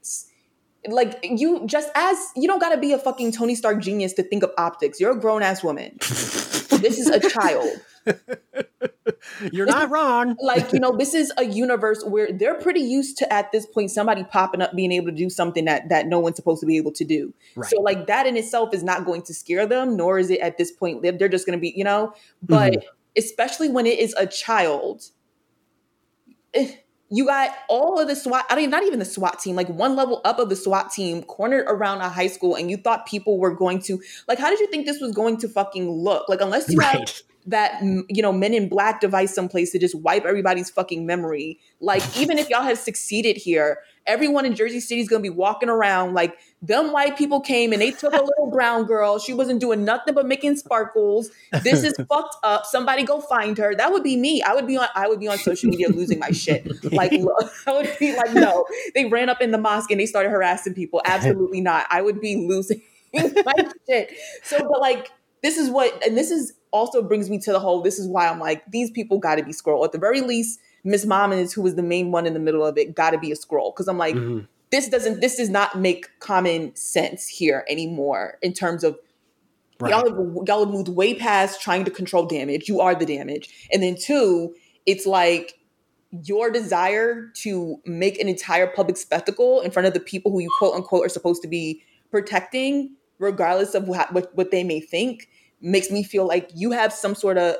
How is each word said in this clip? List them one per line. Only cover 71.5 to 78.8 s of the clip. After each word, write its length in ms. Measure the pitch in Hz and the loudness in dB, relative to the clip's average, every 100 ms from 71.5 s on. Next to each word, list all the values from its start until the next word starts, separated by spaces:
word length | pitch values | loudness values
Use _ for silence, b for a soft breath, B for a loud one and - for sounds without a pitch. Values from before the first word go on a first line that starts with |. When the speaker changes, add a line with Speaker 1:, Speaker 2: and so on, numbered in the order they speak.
Speaker 1:
who 80 | 214 | 0
was 140 | 185 170 | 0 0
the 80 | |
main 280 | 175 180 175 | 0 0 0
one 140 | 170 165 | 0 0
in 80 | |
the 60 | 160 | 0
middle 260 | 156 156 151 | 0 2 2
of 120 | 147 | 0
it, 160 | 147 165 | 0 2
gotta 240 | 160 160 | 2 2
be 120 | 156 | -4
a 40 | 165 | -8
Skrull. 400 | - 147 - - | -2 -2 -2 -4
'Cause 120 | 185 | -4
I'm 100 | 180 | -2
like, 160 | 165 123 | 0 -2
Speaker 2:
Mm-hmm. 300 | 120 113 104 _ - | -2 -6 -8 _ -2
Speaker 1:
this 160 | 269 254 | -2 2
doesn't, 300 | 247 220 202 | 0 0 0
this 140 | 247 - | -2 -2
does 140 | 214 | -2
not 280 | 202 208 190 | 0 0 0
make 300 | 185 170 - - | 0 0 -6 -14
common 560 | - 185 180 165 160 - | -2 0 2 -2 -4 -10
sense 520 | - 170 - 185 - | -4 -2 -2 -6 -10
here 360 | - 156 135 - | -2 0 0 -2
anymore 720 | 156 165 156 139 101 95 - | -4 -4 -4 -2 -2 -6 -6
in 120 | 180 | -6
terms 300 | 180 175 170 | -2 -4 0